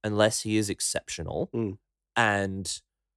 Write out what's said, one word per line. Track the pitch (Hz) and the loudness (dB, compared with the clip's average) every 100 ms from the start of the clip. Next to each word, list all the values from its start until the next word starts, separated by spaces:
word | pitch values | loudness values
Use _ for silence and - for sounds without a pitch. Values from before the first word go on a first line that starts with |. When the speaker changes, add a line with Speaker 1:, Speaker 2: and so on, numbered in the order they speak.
| 107 | -2
Speaker 1:
unless | 104 107 - | 4 4 4
he | 110 107 | 0 0
is | 101 | 0
exceptional, | - - - - - 78 76 175 | -2 -4 -4 -6 -8 -6 -4 -4
Speaker 2:
Mm. | 117 110 95 _ _ _ - | -2 -4 -6 _ _ _ 2
Speaker 1:
and | 113 101 98 95 95 - _ _ _ | 4 4 0 -4 -6 -8 _ _ _